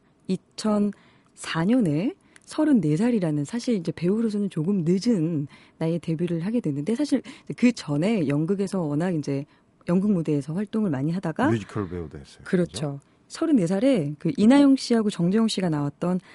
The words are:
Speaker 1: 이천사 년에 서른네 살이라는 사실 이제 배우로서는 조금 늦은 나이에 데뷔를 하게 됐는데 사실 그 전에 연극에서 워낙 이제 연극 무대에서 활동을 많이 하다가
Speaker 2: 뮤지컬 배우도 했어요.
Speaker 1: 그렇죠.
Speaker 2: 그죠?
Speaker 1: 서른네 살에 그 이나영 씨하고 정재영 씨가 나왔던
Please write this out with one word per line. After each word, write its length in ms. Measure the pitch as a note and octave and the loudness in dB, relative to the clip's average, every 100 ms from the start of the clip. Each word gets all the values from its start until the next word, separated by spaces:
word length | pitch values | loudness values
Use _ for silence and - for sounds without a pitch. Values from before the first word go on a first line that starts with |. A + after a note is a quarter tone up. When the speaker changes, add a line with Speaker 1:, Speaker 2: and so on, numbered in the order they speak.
| _ _ - | _ _ -6
Speaker 1:
이천사 1400 | F#3 _ - A3 G#3 G#3 - _ _ _ - - D#3+ F3+ | -6 _ -6 0 0 0 -4 _ _ _ -16 -6 -2 2
년에 480 | C4 F3+ C#3+ A#3+ - _ - - | 2 2 0 -2 -6 _ -20 -10
서른네 520 | - D#4 B3 D#3 D#3 | 0 4 4 4 2
살이라는 480 | B3 A#3 E3+ D3 C#3+ | 2 2 0 -2 -4
사실 300 | A#3+ B3 G#3+ | -6 -2 -2
이제 160 | E3 | -2
배우로서는 580 | - F3 G#3+ A#3 G#3 G3+ | -2 0 0 0 -2 -4
조금 340 | D#3+ D#3 G3+ | -2 -2 0
늦은 640 | D#3+ F#3+ A#3+ G#3 D#3+ D#3 C#3+ - - - | 2 2 2 0 0 -2 -4 -10 -16 -6
나이에 220 | E3 E3+ | -4 -2
데뷔를 460 | E3+ D#3+ E3+ E3 F#3 | -4 -4 -2 -4 -2
하게 160 | A#3+ | -2
됐는데 340 | D#3+ C#3 D#3 A#3 | -2 -4 -2 -2
사실 260 | D4 C4 - - - - | 0 -2 -4 -18 -14 0
그 160 | B3 | 2
전에 560 | A#3+ - D3 F#3+ A3+ C3+ | 2 -2 0 0 0 0
연극에서 540 | C#3+ D#3+ G3 G3 F#3+ | 0 0 -2 -2 -2
워낙 320 | D#3 D3 F3+ | -2 -2 -2
이제 320 | D#3+ C#3+ C#3 C#3+ _ _ _ - | -2 -2 -4 -6 _ _ _ -2
연극 240 | F#3 G#3 | 0 2
무대에서 420 | F#3 D#3+ D3 C#3 | 0 0 -2 -2
활동을 360 | E3+ G#3+ A3 G#3 | -6 -4 -2 -2
많이 220 | C3 D3 | 0 -2
하다가 380 | F3 - - C4+ | -2 -4 0 0
Speaker 2:
뮤지컬 360 | A2+ G2 A2 F#2 | 0 -2 -6 -6
배우도 300 | F2+ D#2 D2+ | -6 -8 -12
했어요. 240 | - - - | -18 -18 -4
Speaker 1:
그렇죠. 260 | F3+ E3+ | -2 -2
Speaker 2:
그죠? 280 | - D3+ C#3 - _ - | -4 -8 -8 -16 _ -14
Speaker 1:
서른네 400 | - E4 C4+ E3 | -4 2 2 2
살에 480 | F#3+ C4 A#3+ C#3+ D3+ | 2 2 2 0 -4
그 140 | E3+ - | -4 2
이나영 420 | G#3+ C#4+ C#4 C4+ | 6 8 6 4
씨하고 340 | - A3+ G#3 | 2 0 0
정재영 360 | - E3+ G#3+ A3+ | 0 2 2 0
씨가 220 | - F#3 | 0 -2
나왔던 500 | D3+ C#3+ - F3 F#3 - | -2 -4 -4 -2 -2 -6